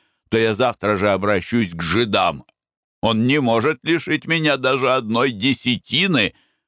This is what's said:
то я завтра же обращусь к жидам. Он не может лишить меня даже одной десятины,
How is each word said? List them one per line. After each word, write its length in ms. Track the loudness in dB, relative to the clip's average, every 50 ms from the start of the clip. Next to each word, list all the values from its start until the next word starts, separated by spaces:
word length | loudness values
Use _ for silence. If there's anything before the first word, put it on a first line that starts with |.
| _ _ _ _ _ -2
то 80 | 0
я 180 | 2 2 2 2
завтра 420 | 0 0 -2 -2 -2 -2 -2 0
же 140 | 2 2 2
обращусь 600 | 0 0 0 0 0 0 0 -2 0 0 0 -2 -4
к 80 | -6
жидам. 640 | -4 -2 0 0 0 0 0 0 0 0 -2 -4 -10 _ _ _ _ _ _ _ _ _ _ -4
Он 260 | -2 0 0 2 2
не 120 | 2 2 2
может 400 | 2 2 2 2 2 0 -2 -2 -2
лишить 420 | -2 -2 -2 -2 -2 -4 -4 -2
меня 320 | -2 -2 0 0 0 0
даже 360 | 0 0 0 0 0 0 0 0
одной 380 | 0 -2 -2 0 0 0 0
десятины, 1000 | -2 -2 0 -2 0 0 -2 -2 -2 -4 -4 -4 -2 0 0 2 2 2 0 0 -2 _ _ _ _ _ _